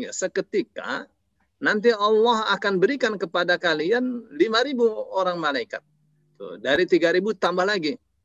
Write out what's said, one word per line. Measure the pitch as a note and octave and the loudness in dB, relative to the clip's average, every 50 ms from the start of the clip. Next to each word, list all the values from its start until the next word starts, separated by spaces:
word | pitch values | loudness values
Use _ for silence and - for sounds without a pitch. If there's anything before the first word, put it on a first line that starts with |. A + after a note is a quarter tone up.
ya | A#2 G2+ | -8 -8
seketika, | - - F#3+ F3+ _ F3 F3+ _ - G3 - _ _ - F2 A2 C3 - - _ _ _ _ _ _ _ _ _ _ | -8 -6 -6 -4 _ -4 -4 _ -4 -4 -4 _ _ -12 -8 -6 -8 -8 -8 _ _ _ _ _ _ _ _ _ _
nanti | _ C#3 D#3+ G#3 G#3+ F#3+ A#3+ | _ -2 0 0 2 2 2
Allah | A3+ G3+ G#3 G#3+ A3 G#3+ A3+ A#3+ A#3 A3 G#3+ G#3 G3 | 2 2 2 2 4 4 4 4 4 2 0 -2 -2
akan | G3 G#3+ G3+ G3 | 0 0 0 2
berikan | F3+ F3+ A#3 C#4+ B3+ B3+ A3 G#3+ | 2 2 2 2 0 0 -2 -2
kepada | F3+ F#3+ E3 - F3 F3 F3 F3 | -4 -6 -4 -2 -2 2 2 0
kalian | E3+ F#3 E3+ D#3 D3+ D#3 F#3 A#3 B3 B3+ B3+ A#3+ A#3+ A3 - - | 0 2 0 0 0 0 0 0 0 0 -2 -6 -8 -12 -14 0
lima | - F4 A3+ A3 A#3 | 0 0 2 2 0
ribu | B3+ D4 C#4 A#3+ A#3 A3 G#3+ G#3+ G#3 - G3 | 0 0 0 2 2 2 2 -2 -8 -4 -2
orang | F#3+ F#3 F3+ F3+ E3+ | -2 0 0 -2 -2
malaikat. | D#3 D3 C3+ B2 A2+ _ - - _ _ _ _ _ _ _ _ _ _ _ | -2 -2 -2 -2 -4 _ -8 -12 _ _ _ _ _ _ _ _ _ _ _
Tuh, | _ G2 F2 F2 G2 | _ -16 -14 -14 -6
dari | A2 B2+ C#3+ E3+ F#3 | -2 0 2 2 2
tiga | E3+ F#3 D#3+ E3 E3+ E3+ | 4 2 4 4 4 2
ribu | F3+ G3 A3 | 2 0 -2
tambah | G#3 - G#3 F3 F3+ F#3 F3+ | -4 -2 -2 -2 0 0 0
lagi. | G3+ G#3 F#3+ D3+ D3+ C3 - _ _ _ _ _ | 0 0 0 -2 -4 -4 -6 _ _ _ _ _